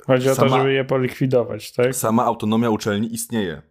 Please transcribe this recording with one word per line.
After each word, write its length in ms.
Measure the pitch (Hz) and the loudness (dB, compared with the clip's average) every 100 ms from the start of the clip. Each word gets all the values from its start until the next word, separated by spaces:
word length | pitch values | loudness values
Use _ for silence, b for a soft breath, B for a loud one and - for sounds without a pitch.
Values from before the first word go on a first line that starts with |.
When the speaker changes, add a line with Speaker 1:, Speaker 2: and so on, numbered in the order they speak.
| - | 0
Speaker 1:
Chodzi 240 | 127 127 | 2 2
o 60 | 131 | 2
to, 140 | 131 | 2
Speaker 2:
sama 80 | 131 | 2
Speaker 1:
żeby 160 | 135 | 2
je 120 | 135 135 | 0 0
polikwidować, 840 | 139 127 - 135 127 107 110 - | -2 -2 -2 0 2 0 -6 -8
tak? 240 | - 123 131 | -2 0 0
Speaker 2:
sama 300 | 117 110 117 | 0 2 2
autonomia 440 | 110 107 110 120 | 0 0 0 2
uczelni 440 | 107 113 101 113 | 0 0 -2 -2
istnieje. 480 | 117 - 117 95 73 - | -6 -6 -4 -4 -6 -14